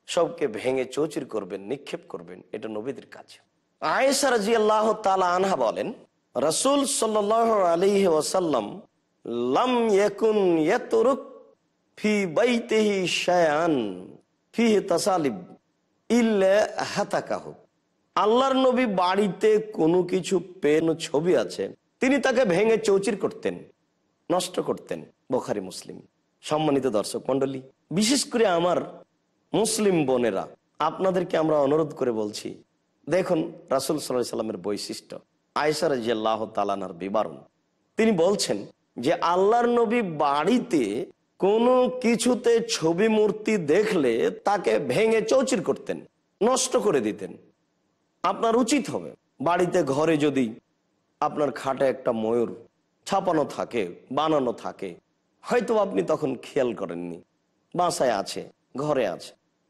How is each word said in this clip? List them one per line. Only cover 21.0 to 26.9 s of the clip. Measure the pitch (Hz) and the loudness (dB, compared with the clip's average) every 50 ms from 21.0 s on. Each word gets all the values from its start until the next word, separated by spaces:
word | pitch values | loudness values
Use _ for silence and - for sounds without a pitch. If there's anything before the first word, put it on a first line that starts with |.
| - - - 139 160 180 175 | -4 -4 -2 0 2 2 2
আছে, | 135 107 - - - - - - - _ _ _ - | 2 0 -2 -4 -6 -6 -8 -8 -12 _ _ _ -2
তিনি | - 262 269 277 | 0 0 2 2
তাকে | - 269 254 226 262 | 2 2 2 2 2
ভেঙে | 214 170 170 214 226 226 | 2 2 2 2 2 2
চৌচির | 214 220 220 196 190 190 226 214 | 2 2 2 2 2 2 0 -4
করতেন, | 185 - 139 - - - 101 87 85 78 - _ _ _ _ _ _ _ _ _ _ _ - 160 | -2 -4 -6 -6 -6 -8 -8 -8 -8 -12 -20 _ _ _ _ _ _ _ _ _ _ _ -2 -2
নষ্ট | 180 175 - - - | -2 -2 -4 -4 -6
করতেন। | 156 - 117 87 - - 85 82 73 - _ _ _ - 131 | -4 -4 -4 -6 -8 -10 -12 -12 -12 -16 _ _ _ -4 -4
বুখারী, | 123 - - 117 104 | -4 -2 -4 -6 -6
মুসলিম। | 95 92 90 - - - 87 87 - _ _ _ _ _ _ _ | -8 -10 -12 -16 -16 -16 -18 -20 -20 _ _ _ _ _ _ _
সম্মানিত | - - 156 151 156 151 139 139 123 | -8 -4 -2 0 2 2 2 2 2
দর্শক | 131 | 0